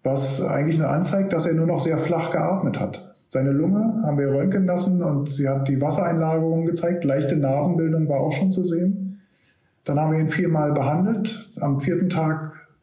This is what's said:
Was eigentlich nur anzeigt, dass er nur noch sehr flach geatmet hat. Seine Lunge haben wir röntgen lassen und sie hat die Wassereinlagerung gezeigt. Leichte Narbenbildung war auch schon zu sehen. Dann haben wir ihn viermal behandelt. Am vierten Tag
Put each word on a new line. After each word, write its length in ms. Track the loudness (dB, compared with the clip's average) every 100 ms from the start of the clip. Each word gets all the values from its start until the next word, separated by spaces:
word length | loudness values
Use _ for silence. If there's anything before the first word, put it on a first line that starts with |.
Was 400 | 0 -2 -2 -2
eigentlich 340 | -2 0 0 2
nur 140 | 2
anzeigt, 420 | 0 2 2 2
dass 140 | 0 0
er 80 |
nur 120 | 2 2
noch 120 | 0
sehr 200 | 0 0
flach 320 | 0 -2 0
geatmet 500 | 0 0 0 -2 -4
hat. 340 | -6 -8 -16 -20 _
Seine 240 | -2 0
Lunge 500 | 0 2 2 0 0
haben 140 | 0 0
wir 140 | 0
röntgen 340 | 0 2 2 2
lassen 360 | 0 0 0
und 260 | 2 0 -2
sie 180 | -2 0
hat 200 | 0 0
die 120 | 0
Wassereinlagerung 840 | 0 0 0 0 0 0 0 0 0
gezeigt. 380 | 0 -2 0
Leichte 320 | 0 0 0 0
Narbenbildung 720 | 2 2 0 0 2 0 0
war 100 | 0
auch 140 | 0
schon 180 | 0 0
zu 140 | 0
sehen. 560 | 0 0 0 -2 -6 -10 _ _ _ _ _ _
Dann 160 | -4 -2
haben 120 | 0
wir 80 | 0
ihn 80 | 0
viermal 440 | 0 0 2 2
behandelt. 760 | 0 0 0 0 0 -4 -8 -14 -6
Am 180 | -2 0
vierten 320 | 0 0 0
Tag 420 | 0 0 -2 -6 -14 -20 _